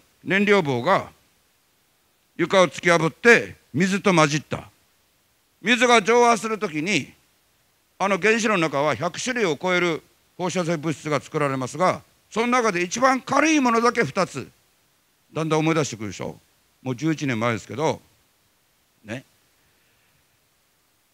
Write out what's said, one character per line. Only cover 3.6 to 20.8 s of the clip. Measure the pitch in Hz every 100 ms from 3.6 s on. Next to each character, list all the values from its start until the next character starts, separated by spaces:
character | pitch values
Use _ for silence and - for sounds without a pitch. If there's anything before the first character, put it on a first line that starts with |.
| _
水 | 131 190 190
と | 202
混 | 175 151
じ | 147
っ |
た。 | - 78 - _ _ _ _ _ _ _ _ _
水 | 190 233 247
が | 233
蒸 | 196 240
発 | 240 233
す | 220
る | 220
と | 202
き | 151
に、 | 165 180 - - _ _ _ _ _ _ _ -
あ | 190
の | 190
原 | 196 226
子 | 220
炉 |
の | 202
中 | 160 139
は | 151 120
百 | 170 -
種 | -
類 | 247 196
を | 143
超 | 185
え | 180
る | 175 156 - _ _ -
放 | 180
射 | 180
性 | 165 170
物 | 151 147
質 | -
が | 143
作 | - 156
ら | 143
れ | 135
ま | 127
す | 147
が、 | 180 151 - _ _
そ | -
の | 240
中 | 254 226
で | 175
一 | 180 226
番 | 262 262
軽 | - 269 311
い | 302
も | 254
の | 226
だ | 233
け | 240 165
二 | 196 180
つ。 | 139 92 _ _ _ _ _ _ _ _
だ | 151
ん | 160
だ | 156
ん |
思 | 156
い | 160
出 |
し | 143
て | 104
く |
る | 107
で |
し | 87
ょ。 | 92 - _ _ _ _
も | 131
う | 120
十 | 156
一 | 151 147
年 | 117
前 | 117
で | 110
す | -
け | 107
ど、 | 156 104 _ _ _ _ _ _ _ _ _ _
ね。 | 107 117 - _ _ _ _ _ _ _ _ _ _ _ _ _ _ _